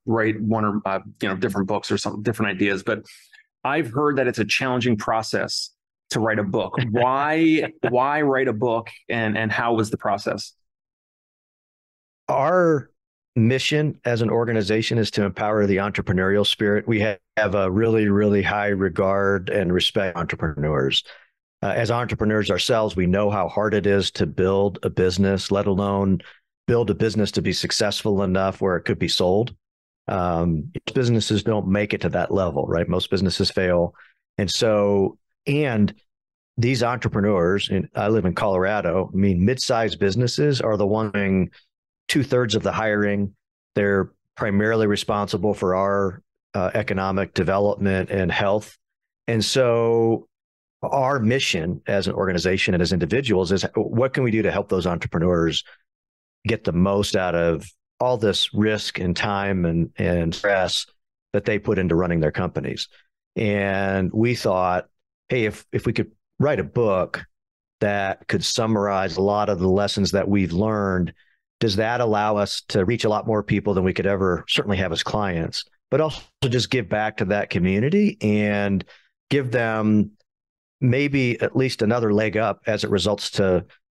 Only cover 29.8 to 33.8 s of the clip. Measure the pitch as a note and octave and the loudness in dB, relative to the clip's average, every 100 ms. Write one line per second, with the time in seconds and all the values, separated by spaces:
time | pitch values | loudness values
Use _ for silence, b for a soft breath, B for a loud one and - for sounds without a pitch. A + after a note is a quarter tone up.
29.8 | _ _ - G2 F2+ E2+ F2 D#2+ C#2+ - | _ _ -6 -2 0 0 0 -2 -4 -12
30.8 | - C3+ B2 A2+ - G#2+ A#2 G#2+ F#2+ G2+ | -6 -2 0 0 0 -2 0 -2 0 0
31.8 | G#2 G2+ F2 F2+ - G2 F2+ C#2 - E2+ | 0 -2 -2 -2 0 0 0 -2 -2 -2
32.8 | F2 F2+ - F#2+ F#2 - F#2+ - F#2 F2 | 0 -2 0 0 0 0 -2 0 2 2